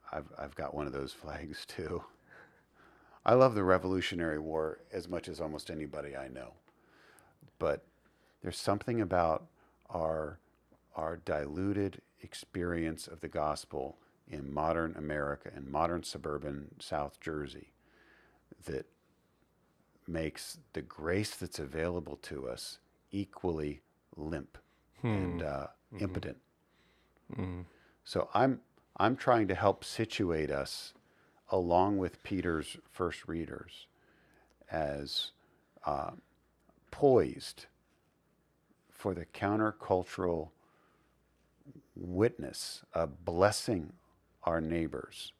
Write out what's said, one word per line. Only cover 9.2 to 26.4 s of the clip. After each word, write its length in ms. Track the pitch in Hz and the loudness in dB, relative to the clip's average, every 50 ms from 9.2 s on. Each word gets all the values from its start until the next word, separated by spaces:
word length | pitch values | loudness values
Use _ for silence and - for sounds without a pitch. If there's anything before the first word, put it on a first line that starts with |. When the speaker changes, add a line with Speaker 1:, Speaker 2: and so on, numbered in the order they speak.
| 85 82 80 - - - _ _ - _ _ _ _ - | 6 4 2 0 -2 -12 _ _ -20 _ _ _ _ -6
Speaker 1:
our, 480 | - 87 80 80 80 80 78 76 85 - _ _ _ _ _ _ - _ _ _ - | -4 -2 0 0 0 -2 -2 -6 -8 -12 _ _ _ _ _ _ -20 _ _ _ -6
our 220 | 80 78 80 85 | -4 -4 -4 -4
diluted 840 | 85 - - 82 76 73 71 73 87 95 101 98 101 101 98 - - _ _ _ _ | -6 -4 -2 -2 -2 -2 -2 -2 -2 0 0 2 2 0 0 -2 -8 _ _ _ _
experience 840 | - - - - - _ - 87 87 87 87 85 82 80 80 82 - | -18 -16 -16 -16 -16 _ -4 -2 -2 0 0 0 0 -2 -2 -6 -10
of 120 | - 82 82 | -14 -12 -10
the 80 | - | -10
gospel 720 | 78 78 82 76 76 76 - - _ 78 73 64 71 - - - _ _ _ _ | -4 -2 0 2 2 0 -2 -6 _ -6 -6 -6 -6 -8 -14 -20 _ _ _ _
in 240 | - - 73 67 69 | -10 -10 -8 -8 -4
modern 440 | 71 73 78 82 82 82 82 80 82 | -2 0 2 4 4 2 2 0 -2
America 540 | - 76 76 76 76 71 71 71 - - - - | -6 -4 -4 -2 -2 -2 -2 -4 -6 -8 -14 -12
and 140 | 71 69 67 | -12 -10 -4
modern 320 | 69 76 85 82 85 85 | 0 2 2 2 2 -2
suburban 720 | - - - 76 76 80 73 71 73 73 71 71 71 76 - - | -4 -6 -10 -6 -4 -4 -4 -4 -4 -4 -6 -6 -8 -12 -16 -16
South 400 | - - 82 76 71 71 - - | -8 -4 -2 -2 -2 -4 -6 -8
Jersey 540 | - 82 78 76 73 67 65 - - - _ _ _ _ _ _ - - - - - _ _ _ _ _ - _ - | -8 -6 -4 -4 -6 -6 -10 -14 -18 -20 _ _ _ _ _ _ -20 -20 -20 -20 -20 _ _ _ _ _ -20 _ -8
that 220 | - 71 65 - _ _ _ _ _ _ _ _ _ _ _ _ _ _ _ _ _ _ _ _ _ _ _ _ | -6 -6 -6 -6 _ _ _ _ _ _ _ _ _ _ _ _ _ _ _ _ _ _ _ _ _ _ _ _
makes 500 | - 82 80 80 76 - - - - - - - _ - | -6 -4 -2 -2 -2 -4 -8 -14 -14 -14 -16 -18 _ -10
the 80 | 80 | -10
grace 540 | 67 - - - 76 82 90 101 107 - - | -10 -10 -12 -4 0 2 2 2 2 -2 -4
that's 240 | - 90 82 - - | -8 -8 -8 -6 -8
available 560 | 76 67 76 80 80 87 87 87 78 76 71 - - | -8 -4 -2 -2 0 0 0 -2 -4 -6 -10 -10 -10
to 240 | - 82 69 65 | -10 -8 -6 -6
us 320 | 60 60 62 - - - - _ _ _ _ _ _ | -6 -6 -6 -8 -12 -12 -16 _ _ _ _ _ _
equally 680 | - 98 98 - - - - 90 82 78 76 73 73 - _ _ _ _ _ _ - | -4 -4 -4 -4 -8 -4 -2 -2 0 0 -2 -4 -4 -8 _ _ _ _ _ _ -12
limp 420 | - 76 78 82 73 67 - - - _ _ _ _ _ _ _ - | -10 -6 -4 -4 -6 -6 -10 -18 -20 _ _ _ _ _ _ _ -6
Speaker 2:
Hmm. 60 | - | -2
Speaker 1:
and, 360 | 120 107 98 95 90 87 85 82 | -2 0 0 0 -2 -2 -4 -4
uh, 240 | 73 69 67 71 - - _ _ _ - | -2 -4 -4 -6 -8 -12 _ _ _ -6
Speaker 2:
Mm-hmm. 100 | 95 101 | -4 -4
Speaker 1:
impotent. 320 | 90 90 87 - 76 - - | -4 -4 -4 -6 -6 -10 -12